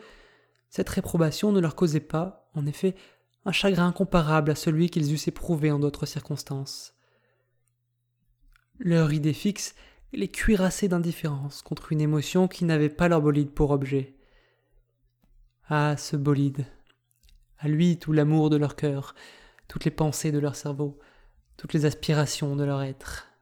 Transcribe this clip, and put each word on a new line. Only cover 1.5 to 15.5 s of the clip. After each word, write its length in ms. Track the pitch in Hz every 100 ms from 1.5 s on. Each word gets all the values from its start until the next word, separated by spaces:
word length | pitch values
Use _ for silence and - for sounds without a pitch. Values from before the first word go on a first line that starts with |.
ne 80 | 196
leur 140 | 165 -
causait 240 | 175 147
pas, 520 | - 156 185 - _
en 140 | 156 147
effet, 260 | - 190 185 - _ _ _ 202
un 60 |
chagrin 400 | 165 202 175 175
comparable 600 | 175 185 180 151 156 151
à 40 | 147
celui 360 | - 156 175
qu'ils 200 | 170 143
eussent 160 | 151 -
éprouvé 440 | - - 160 151
en 80 | 147
d'autres 260 | 143 - 147
circonstances. 880 | 143 - 143 - 139 135 - - _ _ _ _ _ _ _ _ _ _ _ _ _ _ _ _ _ _ -
Leur 340 | 190 165 156
idée 200 | 151 151
fixe 400 | 139 202 202 - - - _ -
les 140 | - 196
cuirassait 640 | - - 202 185 - 202
d'indifférence 720 | 175 170 160 160 139 143 -
contre 280 | - 156 -
une 100 | 151
émotion 460 | 151 151 139 185 185
qui 160 | -
n'avait 260 | 170 156 151
pas 180 | 151 175
leur 160 | 165
bolide 260 | 147 147 143
pour 220 | - 147
objet. 440 | 143 135 139 131 - _ _ _ _ _ _ _ _ _ _ _ _ _